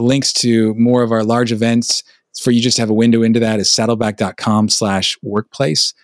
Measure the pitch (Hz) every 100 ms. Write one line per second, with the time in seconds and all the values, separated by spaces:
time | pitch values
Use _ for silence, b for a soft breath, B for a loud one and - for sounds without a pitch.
0 | 120 139 - - 120 113 110 107 120 123
1 | 120 113 110 117 120 110 113 117 117 -
2 | - b b - 127 120 120 120 110 107
3 | 117 113 113 113 110 107 98 - 113 113
4 | 110 101 90 - - 107 107 - 104 95
5 | 92 - - 104 - - 139 151 - -